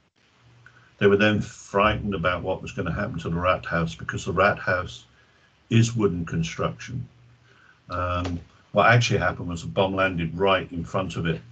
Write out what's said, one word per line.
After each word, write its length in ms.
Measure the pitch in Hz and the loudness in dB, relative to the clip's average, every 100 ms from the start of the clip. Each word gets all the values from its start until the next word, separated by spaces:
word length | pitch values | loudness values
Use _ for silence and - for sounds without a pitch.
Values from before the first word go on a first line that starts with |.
| _ _ _ _ _ _ - _ _ _ | _ _ _ _ _ _ -20 _ _ _
they 60 | 101 | 4
were 100 | 98 | 6
then 240 | 107 104 | 6 4
frightened 720 | - - - 98 107 107 104 | -2 -12 -4 2 2 2 -4
about 300 | 95 90 90 | -2 -2 -2
what 180 | 90 90 | -4 -6
was 100 | 82 | -6
gonna 220 | - 87 | -6 -4
happen 240 | 85 104 82 | -4 -4 -6
to 100 | - | -6
the 60 | 85 | -2
Rathaus, 600 | 90 87 - 85 82 - | 0 0 -2 -2 -2 -6
because 260 | - 101 | -8 -8
the 100 | - | -4
Rathaus 720 | 90 101 - - 90 85 - - _ _ _ _ _ _ | 2 2 2 -2 -2 -4 -14 -20 _ _ _ _ _ _
is 240 | 113 110 113 | 4 4 2
wooden 300 | 101 87 85 | 0 0 -4
construction. 840 | 82 80 - 85 - - - - _ _ _ _ _ _ _ - | -4 -4 -4 -6 -6 -10 -10 -10 _ _ _ _ _ _ _ -10
Um, 500 | 90 90 90 87 85 - _ _ | -6 -2 -2 -4 -6 -10 _ _
what 140 | 104 101 | 4 6
actually 300 | 120 - 98 | 6 4 0
happened 320 | 87 82 87 | 0 -4 -8
was 140 | 85 | -8
a 40 | 85 | -4
bomb 280 | 101 95 95 | 0 0 2
landed 420 | 95 85 82 82 | 0 0 -4 0
right 340 | 98 92 82 | 2 2 0
in 120 | 85 | -8
front 320 | 82 98 90 127 | -6 -4 -4 -4
of 100 | 82 | -4
it 160 | 80 - | -4 -8